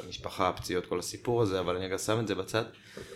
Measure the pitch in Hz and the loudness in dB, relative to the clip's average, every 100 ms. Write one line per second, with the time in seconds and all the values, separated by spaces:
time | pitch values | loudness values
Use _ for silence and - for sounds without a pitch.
0 | - - 87 - 92 87 - 90 - 90 | -8 -8 -6 2 2 2 0 -2 0 -2
1 | - - - 120 107 92 87 90 95 92 | -4 -4 0 4 4 4 2 0 0 -2
2 | - 110 107 92 95 110 113 - - - | 2 2 2 0 0 0 -2 -6 -18 -16
3 | - | -14